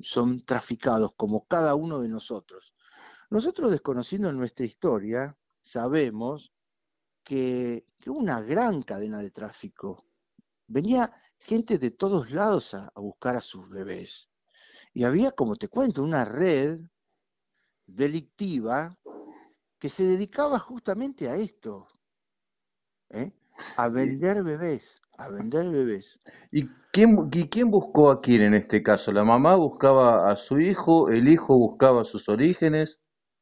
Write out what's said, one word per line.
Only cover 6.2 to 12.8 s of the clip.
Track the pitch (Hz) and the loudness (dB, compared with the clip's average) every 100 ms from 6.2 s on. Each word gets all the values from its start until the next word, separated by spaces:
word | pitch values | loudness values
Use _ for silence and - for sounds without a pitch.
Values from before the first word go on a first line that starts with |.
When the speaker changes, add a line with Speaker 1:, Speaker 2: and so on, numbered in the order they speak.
| 120 147 - _ _ _ _ _ _ _ | -8 -10 -16 _ _ _ _ _ _ _
Speaker 1:
que, | _ 135 127 123 120 117 - _ | _ -4 -4 -4 -4 -8 -12 _
que | - | -12
hubo | 285 | -6
una | 214 120 | -4 -4
gran | 110 165 240 170 | -4 -2 -2 -4
cadena | 123 98 107 107 | -6 -10 -8 -10
de | 101 | -12
tráfico | - 104 - 101 - 98 92 _ _ _ _ _ _ _ | -12 -16 -16 -20 -14 -14 -14 _ _ _ _ _ _ _
Venía | 123 185 254 240 - _ _ | -4 0 0 0 -6 _ _
gente | - 226 226 185 | -4 -4 -2 -2
de | 127 | -2
todos | - 196 196 113 | -4 -2 -2 -2
lados | 147 208 185 - | -2 0 0 -4
a, | 98 | -14